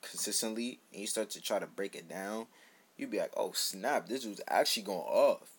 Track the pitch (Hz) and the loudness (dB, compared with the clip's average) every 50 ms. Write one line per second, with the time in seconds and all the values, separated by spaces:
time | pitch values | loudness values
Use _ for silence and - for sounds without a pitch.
0 | - - - - - 110 101 - - 113 110 113 120 123 127 - - _ - 90 | -10 -10 -6 -4 -4 0 0 0 0 0 -2 -2 -4 -4 -6 -10 -16 _ -12 -8
1 | 101 107 - 113 110 104 - 98 - - 113 98 90 82 - - 98 98 - - | -6 -2 0 0 0 -2 -4 -8 -2 0 0 0 0 -2 -6 -6 -6 -6 -6 -8
2 | 87 82 82 92 95 98 107 110 113 - - - - - - - - _ _ - | -12 -8 -8 -6 -4 -4 -4 -4 -6 -8 -12 -20 -20 -20 -20 -20 -20 _ _ -8
3 | - 262 - 196 85 - - - - - - - - - - 95 95 127 147 113 | -6 -2 0 0 0 0 0 -2 -2 0 0 0 -2 0 -2 -2 0 2 2 2
4 | 85 85 113 135 127 110 101 90 - - - 95 143 - - 120 104 98 98 87 | 0 0 -4 -4 -4 -6 -8 -8 -4 2 4 4 6 4 2 0 0 -2 -4 -2
5 | 73 - - 101 135 139 110 - - - - | -2 2 6 6 8 8 6 4 -2 -16 -20